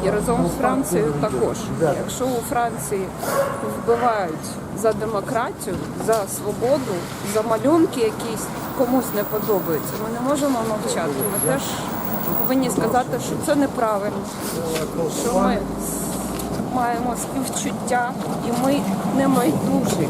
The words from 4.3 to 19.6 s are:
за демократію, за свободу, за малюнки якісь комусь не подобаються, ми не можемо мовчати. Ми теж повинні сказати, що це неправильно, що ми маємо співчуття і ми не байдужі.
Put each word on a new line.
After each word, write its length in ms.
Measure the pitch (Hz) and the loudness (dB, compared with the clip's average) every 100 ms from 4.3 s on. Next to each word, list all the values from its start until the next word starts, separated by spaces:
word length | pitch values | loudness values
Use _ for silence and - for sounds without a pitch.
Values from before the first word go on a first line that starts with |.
| 156 - - - - | -4 -6 -8 -8 0
за 140 | 220 | 0
демократію, 840 | 214 214 208 190 233 269 - - 180 - - - | 2 -2 -2 0 -2 -2 -4 -6 -4 -6 -4 2
за 80 | 226 196 | 2 0
свободу, 680 | - 202 - 233 294 240 180 175 - 202 | -4 -4 -2 2 2 2 -4 -4 -6 -2
за 80 | 208 | 0
малюнки 580 | 220 220 247 330 330 - | 2 2 4 6 4 4
якісь 460 | 220 214 233 220 - - - - | 0 0 -6 -6 -6 -6 -6 0
комусь 360 | 247 262 240 | 2 2 2
не 100 | 302 | -2
подобаються, 680 | 302 214 202 196 165 151 - - | -2 -2 2 0 2 -2 -2 -4
ми 160 | 214 233 | -4 -2
не 80 | 254 | 0
можемо 300 | 294 285 247 220 | 2 2 2 0
мовчати. 440 | 214 220 196 160 139 - | -2 0 0 0 -2 -2
Ми 200 | 196 - | 0 0
теж 100 | 269 - - - - - - - - | 0 0 -4 -4 -6 -4 -4 -2 -2
повинні 280 | - 262 254 | 2 2 2
сказати, 500 | - 220 247 247 254 - | 2 4 2 2 -2 -2
що 60 | - - | -2 2
це 80 | |
неправильно, 640 | 294 277 - 226 208 208 208 - - - 165 165 160 151 165 160 156 | 2 2 2 0 2 -2 -4 -6 -6 -6 -4 -2 -2 -2 -2 -2 0
що 160 | 156 185 | 2 4
ми 200 | - - - - - - - - - - - - - | 4 2 -2 -4 -4 -4 -2 -4 -4 -4 -4 -4 -2
маємо 400 | 254 240 240 247 233 | 0 0 0 -2 -4
співчуття 960 | - 269 262 - 269 - 208 247 247 - - - 226 | -4 -4 -2 -2 -2 -4 0 0 0 -2 -4 -2 -2
і 180 | 240 262 | 0 2
ми 140 | 285 196 - - 262 | 2 2 0 0 2
не 120 | 269 | 4
байдужі. 800 | 262 240 - | 4 4 2